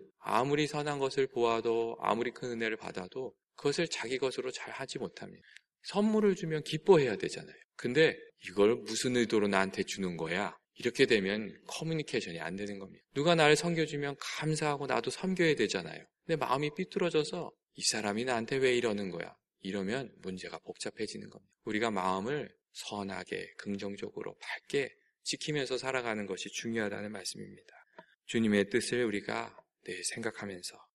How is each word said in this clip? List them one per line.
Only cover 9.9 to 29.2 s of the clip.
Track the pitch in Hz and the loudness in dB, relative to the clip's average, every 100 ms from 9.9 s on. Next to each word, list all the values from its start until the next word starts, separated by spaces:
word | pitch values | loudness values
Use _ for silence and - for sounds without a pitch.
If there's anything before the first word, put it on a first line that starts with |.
| - 95 85 | -2 -4 -2
거야?" | 80 90 95 - _ - | -2 -2 -2 -6 _ -6
이렇게 | 123 - 135 | -2 4 6
되면 | 110 95 104 104 - - | 6 4 -2 -4 -12 -12
커뮤니케이션이 | - 160 160 - 120 92 85 | -8 -4 -4 -2 -4 -4 -6
안 | 80 95 | -6 -6
되는 | 101 101 | -6 -8
겁니다. | 98 - _ | -12 -18 _
누가 | - 156 165 | 0 2 6
나를 | 151 151 | 6 6
섬겨주면 | 170 165 151 143 143 139 | 4 0 -2 -2 -6 -6
감사하고 | - - 151 156 156 143 139 | -8 -4 -2 0 0 0 0
나도 | 120 120 | 0 0
섬겨야 | - 185 180 165 143 | -2 -2 2 4 4
되잖아요. | 104 98 82 78 - _ - | 2 0 -6 -10 -16 _ -4
근데 | 160 | -2
마음이 | - 131 147 147 | 2 0 0 -2
삐뚤어져서 | 185 202 175 156 151 180 143 - _ - | -4 -2 0 2 0 -4 -8 -14 _ -4
"이 | |
사람이 | - 110 104 104 127 | -2 0 0 0 0
나한테 | 120 117 135 | 0 0 2
왜 | 131 123 | 4 4
이러는 | 117 104 98 | 2 0 -2
거야?" | 85 87 - _ _ | -6 -8 -14 _ _
이러면 | 98 98 95 123 135 - | -6 -4 -2 -4 -6 -10
문제가 | 95 92 85 82 | -10 -10 -10 -12
복잡해지는 | - - 107 - 110 107 104 | -12 -10 -10 -6 -8 -8 -14
겁니다. | - - _ - | -18 -20 _ -6
우리가 | 104 117 | -2 0
마음을 | 101 92 92 107 147 104 - _ | 0 0 0 -2 -4 -6 -14 _
선하게, | - - 104 98 92 90 95 92 - | -14 -10 -6 -6 -6 -6 -8 -8 -10
긍정적으로, | 104 101 98 101 - - 101 101 | -8 -6 -6 -8 -10 -8 -10 -10
밝게 | - - - 143 139 - _ _ | -12 -12 -4 -2 -2 -8 _ _
지키면서 | - 147 - 151 127 127 | -8 -6 -4 -2 -2 -2
살아가는 | 131 131 120 107 101 | -2 -2 -2 -2 -4
것이 | 92 - | -6 -8
중요하다는 | - 117 113 104 101 104 | -8 -4 -2 -2 -4 -8
말씀입니다. | 107 92 - 98 101 - - _ - - _ - | -8 -10 -10 -12 -18 -20 -20 _ -20 -20 _ -4
주님의 | 117 113 104 98 | 2 4 4 4
뜻을 | 123 - 120 | 2 0 0
우리가 | 117 101 | 0 -2